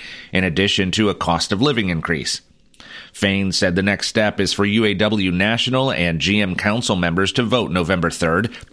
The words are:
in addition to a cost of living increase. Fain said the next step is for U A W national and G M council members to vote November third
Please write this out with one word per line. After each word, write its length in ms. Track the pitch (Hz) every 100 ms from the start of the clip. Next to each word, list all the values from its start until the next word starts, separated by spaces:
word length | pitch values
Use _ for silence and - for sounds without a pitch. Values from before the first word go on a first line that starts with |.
| - - -
in 120 | 95
addition 480 | 92 78 101 101 92
to 160 | 87 104
a 60 |
cost 360 | 90 - 85 -
of 100 | 95
living 280 | 147 117 95
increase. 520 | 82 78 80 - - - _ _ - - - -
Fain 380 | - 98 98 98
said 240 | 85 95
the 80 | 90
next 240 | 95 98 -
step 320 | 113 107 -
is 140 | 92
for 120 | -
U 200 | 101 107
A 100 | 110
W 380 | 98 104 107 92
national 580 | 87 101 117 - 127 135
and 300 | 110 87 82
G 200 | 92 104
M 140 | 98
council 400 | 87 104 113 117
members 380 | 95 87 85 95
to 100 | -
vote 300 | 113 123 80
November 380 | 90 82 92 82
third 380 | - 82 85 113 - -